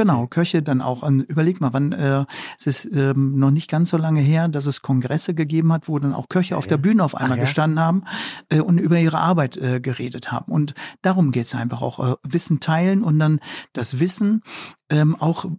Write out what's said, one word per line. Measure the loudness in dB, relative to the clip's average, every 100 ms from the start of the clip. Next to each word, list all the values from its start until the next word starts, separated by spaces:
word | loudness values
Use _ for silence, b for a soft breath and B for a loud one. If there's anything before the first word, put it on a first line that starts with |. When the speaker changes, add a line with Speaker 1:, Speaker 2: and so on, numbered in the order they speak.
Speaker 1:
genau, | 2 2 0
Köche | 0 0 0
dann | 0 0
auch | -2 -2
an, | 0 0
überleg | 0 0 0 0
mal, | -2
wann, | 0 -2
äh, | 0 0 0 -2 B B B
es | -2
ist, | -2 -2
ähm, | 0 0 2 0 2
noch | 2
nicht | 2 0
ganz | 0 0
so | 0
lange | 2 2
her, | 4 4 2
dass | -2 -2
es | -2
Kongresse | 0 0 0 -2 -2
gegeben | -2 -2 2 2
hat, | 2 -2
wo | -2
dann | -2
auch | -4 -2
Köche | -2 0 -2
auf |
Speaker 2:
Ja. | -2 0
Speaker 1:
der |
Bühne | 2 2
auf | 2
einmal | 0 -2
Speaker 2:
Ach | 0
ja? |
Speaker 1:
gestanden | 0 0 0 2
haben, | 2 0 -2 B B B B
äh, | 0
und | 4 2
über | 4 4
ihre | 2 2
Arbeit, | 2 2 0 -2
äh, | -2 -2
geredet | -4 -6 -6 -8 -8
haben. | -8 -2
Und | -2 -2 -4 B B
darum | 0 2 2
geht's | 2 -2
einfach | -2 -4 -4
auch, | -6 -2 -2
äh, | -2
Wissen | -2 0 2 0
teilen | 0 0 2 2
und | 2 2
dann | 2 0 B B B
das | -4 -2 0
Wissen, | 0 2 2 0 -2 B B B -2
ähm, | 2 4
auch | 2 0 -2 -6